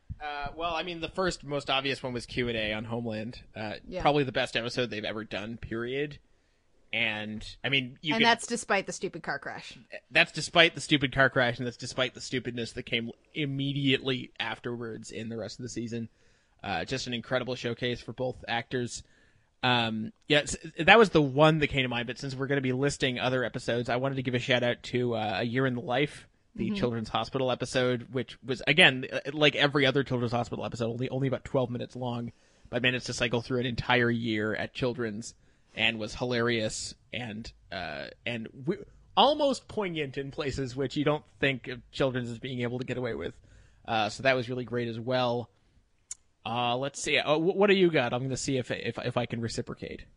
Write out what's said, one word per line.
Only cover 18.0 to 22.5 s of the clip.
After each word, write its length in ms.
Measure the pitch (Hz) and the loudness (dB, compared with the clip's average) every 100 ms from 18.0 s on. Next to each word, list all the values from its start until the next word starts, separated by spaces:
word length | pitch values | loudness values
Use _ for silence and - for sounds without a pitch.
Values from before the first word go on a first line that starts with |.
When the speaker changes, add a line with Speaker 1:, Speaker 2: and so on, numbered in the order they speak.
| - | -6
Speaker 1:
both 220 | 120 127 - - | -6 -6 -6 -4
actors. 540 | 117 120 131 120 - - _ _ _ _ _ | -4 -2 -4 -4 -6 -16 _ _ _ _ _
Um, 500 | 127 123 113 110 113 - - | 2 4 2 -2 -6 -6 2
yeah, 120 | 147 | 2
s-, 140 | 143 - 165 - | 2 -4 -8 2
that 220 | 165 214 | 8 10
was 100 | 208 | 10
the 120 | 170 | 6
one 380 | 143 131 156 160 | 4 6 6 6
that 80 | 143 | 4
came 140 | 139 | 2
to 80 | 127 | 0
mind, 160 | 120 120 | 0 -4
but 140 | 123 | -6
since 160 | 139 131 | -8 -4
we're 120 | |
gonna 140 | 131 | 0